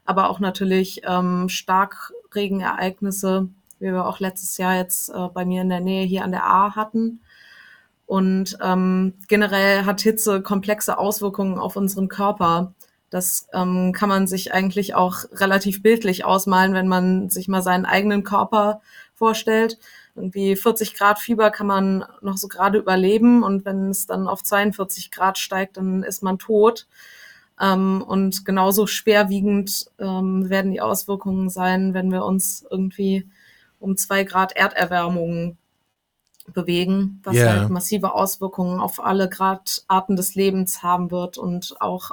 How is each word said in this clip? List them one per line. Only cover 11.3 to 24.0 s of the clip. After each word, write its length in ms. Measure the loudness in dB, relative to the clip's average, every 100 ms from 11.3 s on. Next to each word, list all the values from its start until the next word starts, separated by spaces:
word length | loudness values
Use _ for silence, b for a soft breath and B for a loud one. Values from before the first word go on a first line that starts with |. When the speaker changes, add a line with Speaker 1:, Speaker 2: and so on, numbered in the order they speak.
| -2 -2 -2
Speaker 1:
auf 180 | -4 -2
unseren 320 | -2 -2 -4
Körper. 680 | 0 -2 2 2 2 -2 -8 b b -8
Das, 380 | -4 -2 -4 -4
ähm, 400 | -2 0 2 0
kann 160 | 0 0
man 180 | 2 0
sich 260 | -2 -2
eigentlich 440 | -2 0 -2 -2 0
auch 300 | 0 -2 -8
relativ 500 | -2 2 2 0 2
bildlich 440 | 4 4 2 0
ausmalen, 500 | 2 2 4 4 4
wenn 140 | 2 2
man 420 | 2 4 2 0
sich 160 | -4 -2
mal 160 | 0
seinen 240 | 2 0 2
eigenen 380 | 2 2 0
Körper 560 | 0 0 2 2 2 0 B B B
vorstellt. 640 | 0 0 2 0 2 0 -2 B B B -10
Irgendwie 400 | -8 -2 0 2
vierzig 380 | 2 0 -2
Grad 260 | 0 2 2
Fieber 320 | 0 2 2
kann 160 | 2 0
man 360 | 2 2 0 -4 -12
noch 160 | -8 -6
so 120 | -6
gerade 300 | 0 2 2
überleben 680 | 2 2 4 6 6 6
und 200 | 4 -2
wenn 260 | -2 -4 -2
es 180 | -4